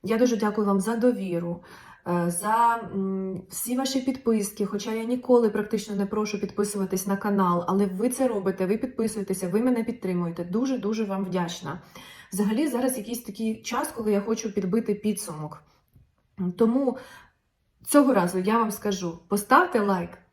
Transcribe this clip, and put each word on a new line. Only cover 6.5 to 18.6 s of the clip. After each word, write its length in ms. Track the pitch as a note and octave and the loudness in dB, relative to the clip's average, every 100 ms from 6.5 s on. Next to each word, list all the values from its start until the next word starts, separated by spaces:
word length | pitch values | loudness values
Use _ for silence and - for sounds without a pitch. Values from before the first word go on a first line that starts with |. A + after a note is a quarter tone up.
| - G3+ G#3 F#3+ F#3 G3 | -2 -2 -2 -2 -2 -2
на 100 | G3 | -2
канал, 480 | G#3 G3+ F#3 F3 F3 | 0 2 4 2 2
але 180 | F#3+ G3+ | 0 0
ви 220 | F#3 A#3+ | 0 -2
це 200 | B3+ C4 | 0 0
робите, 380 | G#3+ F#3+ F#3 F#3 | 2 -2 -2 0
ви 100 | A3 | 0
підписуєтеся, 720 | B3+ - A3 G#3+ G3 F#3 F#3 | -2 -2 -4 -2 -4 -4 0
ви 120 | G3 | 2
мене 240 | B3 B3 | 2 2
підтримуєте. 600 | A3+ - F#3 F3+ F3 E3+ | 0 -4 -2 -2 -2 -4
Дуже-дуже 600 | F3 G3 C4 B3+ G3 A3 | -4 -2 -2 -2 -2 -2
вам 200 | G#3+ G3 | -2 -2
вдячна. 560 | F#3+ F3+ F3 - D#3+ E3 - - - - - | -2 -2 -2 -6 -10 -12 -14 -20 -20 -20 -8
Взагалі 360 | F#3+ G#3 A3 D4+ | 0 0 2 0
зараз 300 | A#3+ C4 B3 | 2 0 -2
якийсь 240 | G#3 A#3 | -6 -8
такий 400 | - G3 A3 A3 | -8 -6 -4 -4
час, 300 | - A#3+ D4+ | -4 -4 -4
коли 200 | - G#3+ | -4 0
я 80 | G3+ | 2
хочу 340 | G3+ A3+ A3+ | 2 -2 -2
підбити 400 | G3 F#3 G#3+ A3+ | -2 0 0 0
підсумок. 680 | G3+ G#3+ G3 - D3+ D3+ - _ _ _ - _ _ _ - F3+ F3 | -2 0 -2 -6 -8 -10 -12 _ _ _ -20 _ _ _ -4 -4 2
Тому 420 | A3+ B3 C4+ A#3+ - - - _ _ _ _ _ - | 4 4 2 -2 -10 -20 -20 _ _ _ _ _ 4
цього 280 | D4 C4+ | 6 6
разу 240 | G#3 F3 F#3 | 6 4 0
я 200 | F#3 | 2
вам 120 | A3+ | 2